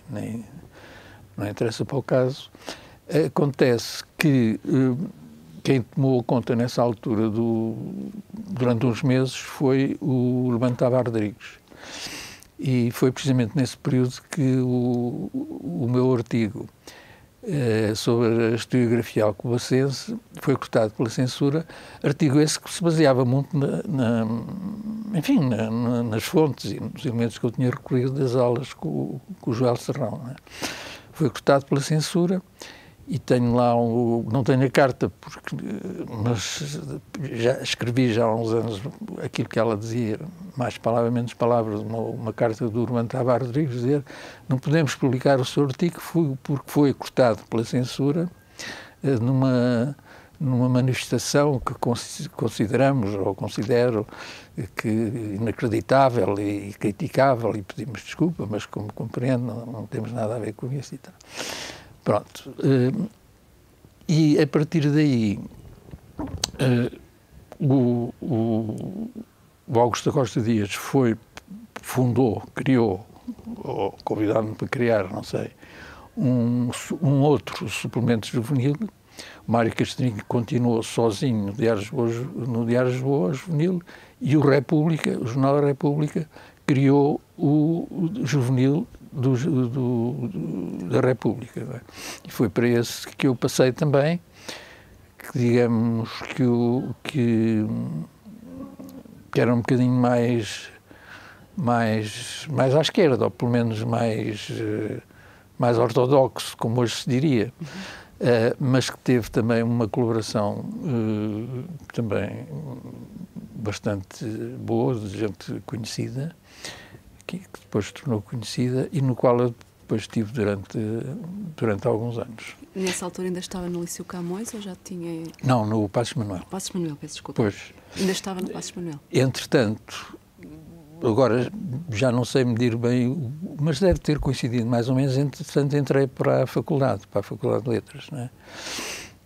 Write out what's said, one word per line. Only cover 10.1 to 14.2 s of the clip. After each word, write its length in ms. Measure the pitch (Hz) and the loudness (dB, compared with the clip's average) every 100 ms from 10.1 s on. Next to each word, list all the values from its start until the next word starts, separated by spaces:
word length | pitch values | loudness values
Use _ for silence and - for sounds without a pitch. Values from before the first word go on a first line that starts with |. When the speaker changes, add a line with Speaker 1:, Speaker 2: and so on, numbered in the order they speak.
| 127 123 127 127 | 0 2 0 0
Speaker 1:
Urbano 300 | 120 127 120 | 0 0 2
Tavares 360 | 127 127 120 | 2 2 2
Rodrigues. 460 | 113 104 - - - _ - - - - - - - - - | 0 -2 -4 -14 -20 _ -20 -18 -14 -12 -12 -14 -18 -20 -8
E 360 | 143 127 120 | 0 2 2
foi 180 | - 135 | 2 2
precisamente 460 | 127 139 127 113 139 | 2 2 2 2 0
nesse 200 | 123 - | -2 -2
período 380 | 143 131 127 - | 0 2 2 -2